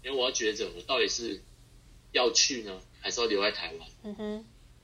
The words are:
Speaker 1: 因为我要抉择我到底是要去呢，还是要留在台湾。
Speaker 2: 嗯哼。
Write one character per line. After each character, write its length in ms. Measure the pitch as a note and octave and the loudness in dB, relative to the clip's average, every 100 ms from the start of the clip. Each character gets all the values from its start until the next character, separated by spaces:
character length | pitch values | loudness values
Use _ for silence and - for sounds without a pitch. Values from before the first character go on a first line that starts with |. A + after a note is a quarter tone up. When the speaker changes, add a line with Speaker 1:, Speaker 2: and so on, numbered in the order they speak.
Speaker 1:
因 80 | C3 | -4
为 60 | C3+ | 0
我 80 | B2+ | 0
要 100 | B2+ | 2
抉 180 | A2 | 0
择 160 | G#2+ F#2+ E2+ | 0 -4 -8
我 60 | |
到 180 | E2+ C3 | -2 2
底 80 | G2+ | 2
是 340 | - A#2 G2 - - - - - - - | 0 -4 -8 -12 -20 -20 -20 -20 -20 -2
要 180 | C#3 B2 | 2 4
去 320 | - - B2+ | 6 4 2
呢， 180 | G#2 F#2+ - - | -6 -10 -14 -12
还 100 | G2 | -6
是 120 | A#2 | 0
要 60 | A#2 | 2
留 140 | G2+ | 4
在 100 | G#2 | 2
台 220 | - - - | 0 -6 -10
湾。 120 | - - | -14 -14
Speaker 2:
嗯 120 | G#3 G3+ | -12 -8
哼。 300 | G#3+ G#3+ A3+ - - - | -6 -6 -10 -20 -20 -20